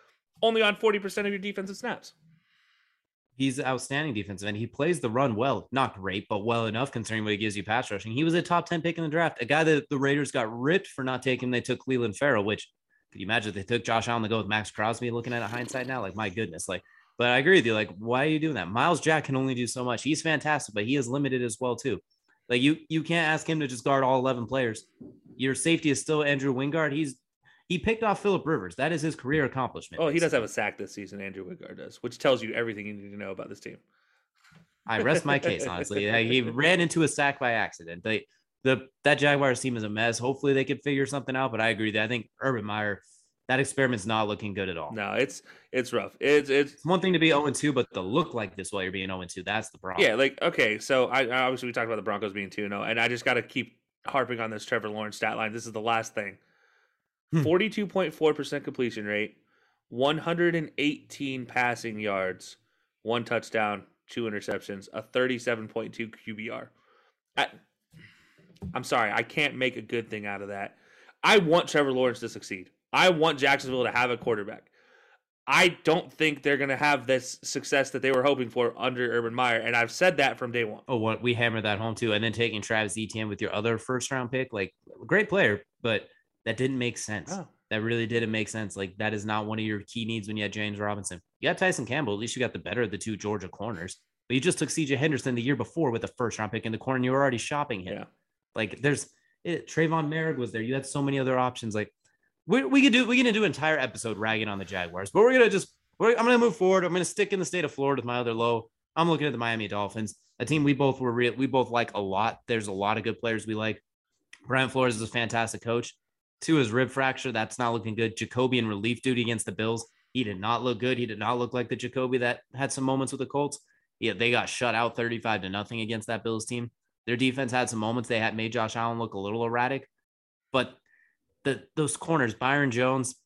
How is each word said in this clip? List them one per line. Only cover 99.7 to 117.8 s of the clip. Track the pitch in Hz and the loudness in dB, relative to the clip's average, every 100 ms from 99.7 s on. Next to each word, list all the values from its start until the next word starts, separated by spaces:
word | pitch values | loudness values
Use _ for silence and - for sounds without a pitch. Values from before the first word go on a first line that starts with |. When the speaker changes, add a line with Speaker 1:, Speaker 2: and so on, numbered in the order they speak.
| - 160 160 147 | 0 2 2 0
Speaker 2:
Merrick | 160 160 135 | 0 -2 -2
was | 117 | -2
there. | 110 | -4
You | 113 | -2
had | 135 131 | -4 -4
so | 143 | -2
many | 139 139 | 0 2
other | 131 127 | 2 2
options. | 127 123 113 | 2 -2 -4
Like, | 104 104 _ _ _ _ _ - | -4 -4 _ _ _ _ _ 0
we, | 240 | 0
we | 269 277 | 4 6
could | 269 | 8
do, | 240 | 6
we're | 233 247 | 4 4
gonna | 247 | 4
do | 214 | 4
an | 202 | 2
entire | 135 156 156 | 2 0 2
episode | 127 - 113 98 | 0 -4 -6 -2
ragging | 110 110 107 | 0 0 -2
on | 98 | -6
the | |
Jaguars, | 90 95 87 87 98 | -6 -6 -4 -6 0
but | 175 | 6
we're | 233 | 8
gonna | 262 220 | 8 6
just, | 190 - _ _ - | 4 -2 _ _ 0
we're, | 208 | 2
I'm | 233 | 4
gonna | 233 240 | 6 6
move | 233 | 6
forward. | - 185 190 | 4 4 4
I'm | 175 | 4
gonna | 180 | 0
stick | 165 - 202 | -2 -2 0
in | 196 | 0
the | |
state | 165 180 | -2 -2
of | 147 | -2
Florida | - 139 135 | 0 0 0
with | 120 | 0
my | 123 | -2
other | 120 | 0
low. | 113 117 113 113 _ _ | 2 2 0 -2 _ _
I'm | 151 170 | 0 2
looking | 156 147 | 2 0
at | |
the | 120 | -2
Miami | 117 113 104 | -2 -2 -2
Dolphins, | 101 101 113 110 - _ - | -4 -4 -4 -8 -10 _ -6
a | |
team | 110 156 | 0 2
we | 143 | 2
both | 135 139 131 | 4 2 2
were | 127 | 0
re-, | 117 120 | 2 2
we | 117 131 | 2 0
both | 131 113 | 2 2
like | 117 113 | 0 0
a | 101 | -2
lot. | 98 95 110 - - | -2 0 0 -2 -2
There's | 113 104 | -2 -2
a | |
lot | 98 101 110 | -2 0 0
of | |
good | 113 107 | -2 -4
players | 117 110 107 | -2 -2 -4
we | 107 | -4
like. | 110 107 _ _ _ _ _ - 117 | -4 -4 _ _ _ _ _ -18 -2
Brian | 131 131 | 0 2
Flores | 131 127 | 2 2
is | 110 | 0
a | 113 | -4
fantastic | 120 110 117 110 104 | -2 -2 0 -2 -4
coach. | 117 117 117 - _ _ _ _ | -2 -2 -4 -12 _ _ _ _
Tua's | - 160 117 | 2 4 4
rib | 120 127 | 2 0
fracture, | 139 131 127 131 | 0 -2 -2 -4
that's | 110 110 - | -2 -4 -2
not | 120 | -2
looking | 117 | -2